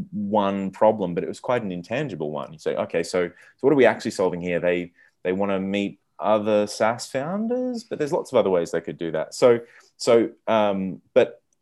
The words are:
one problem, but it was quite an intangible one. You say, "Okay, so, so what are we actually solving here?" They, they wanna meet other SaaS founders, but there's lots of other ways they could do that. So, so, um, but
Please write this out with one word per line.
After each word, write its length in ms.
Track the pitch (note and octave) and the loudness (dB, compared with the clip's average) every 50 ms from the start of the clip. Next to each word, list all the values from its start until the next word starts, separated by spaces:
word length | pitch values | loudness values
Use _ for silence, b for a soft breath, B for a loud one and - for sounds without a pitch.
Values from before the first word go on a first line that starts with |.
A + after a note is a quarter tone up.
| F2+ - | -6 -6
one 600 | - G#2 G#2 G2+ G2+ G#2 G2 G2 G2 G2 G2 F#2+ | -8 -8 -4 0 0 2 2 2 0 -2 -4 -6
problem, 440 | F#2+ - A2 G#2+ A2+ G#2+ G2 F2 E2+ | -2 2 2 2 4 2 -2 -4 -4
but 80 | F2+ F2 | -4 -6
it 60 | C#2 | -6
was 120 | G#2 - | -8 -10
quite 220 | - - B2 B2 A2 | -4 -2 -2 -2 -2
an 80 | F#2+ | -4
intangible 600 | F2+ F2 E2 - A2 C3+ D#3 C3 F#2 D2+ D#2 D2+ | -8 -8 -8 -6 -6 -4 -4 -6 -6 -8 -8 -6
one. 240 | D2+ C#2+ C2+ - D#2+ | -6 -8 -8 -10 -12
You 40 | D#2 | -8
say, 160 | - - D2 | -6 -4 -4
"Okay, 280 | - G#2 G#2 - E2+ E2+ | -4 -4 -2 -2 -4 -4
so, 260 | - - F2+ F2+ F2 | -2 -2 -2 -2 -2
so 40 | - b b b b b | -6 b b b b b
what 100 | - C3+ | 2 2
are 60 | D#3 | 4
we 80 | C#3 B2 | 6 6
actually 280 | A2 A2 A2+ - A#2 - | 4 4 2 -4 -6 -2
solving 280 | - F#2+ F2+ F2 F2 | 0 0 0 0 -2
here?" 200 | F2 F2+ F2 E2+ | -4 -2 -2 0
They, 320 | D#2+ F2 F2+ F2+ F2 F2 b b b b b _ - | 0 0 0 0 -2 -6 b b b b b _ -4
they 100 | F2+ F#2 | -4 -2
wanna 260 | F#2+ G2+ G2+ G2 F#2+ | -2 0 -2 -2 -2
meet 400 | F#2+ F#2+ G2 G2+ G2+ F#2+ - _ _ _ _ - | -2 -2 -2 -2 -2 -4 -6 _ _ _ _ -4
other 480 | D2 G2 G#2+ A2 G#2 A2 G#2+ G#2 G#2 | 0 2 2 2 2 2 2 2 2
SaaS 400 | G2+ - - A2+ A2 A#2+ A#2+ - | 0 -2 0 0 0 0 -2 -6
founders, 760 | - - C3 C#3 D#3+ F#3 G#3 A3 A3+ B3 B3+ B3+ B3+ B3 A3+ - | -8 -6 -6 -6 -4 -4 -4 -4 -4 -4 -4 -4 -4 -6 -8 -10
but 140 | - - - | -10 -6 -6
there's 160 | D3+ C#3 E3 | -4 -2 -2
lots 180 | - - - C3+ | -4 -4 0 2
of 60 | A#2 | 2
other 100 | G2 G2 | 4 4
ways 220 | F#2 F2 E2+ E2 | 4 2 0 0
they 100 | - E2 | -2 -4
could 160 | - - D#2 | -4 -4 -8
do 140 | - E2+ E2 | -6 -6 -4
that. 240 | D#2 D#2+ D2+ - - | -2 -4 -4 -4 -2
So, 260 | - C3+ B2 A#2 A#2 - b b b b b b - | 4 6 6 6 6 2 b b b b b b -6
so, 320 | - C3 A#2 A#2 G#2+ - - _ - | 2 4 6 6 6 2 -2 _ -4
um, 560 | - A2 A2 G#2+ G#2 G2 F#2+ F#2+ F#2+ F2 - _ _ - | 0 2 2 2 2 0 0 -2 -4 -6 -10 _ _ 4
but 300 | - - - - - _ _ _ _ | 4 4 4 -2 -16 _ _ _ _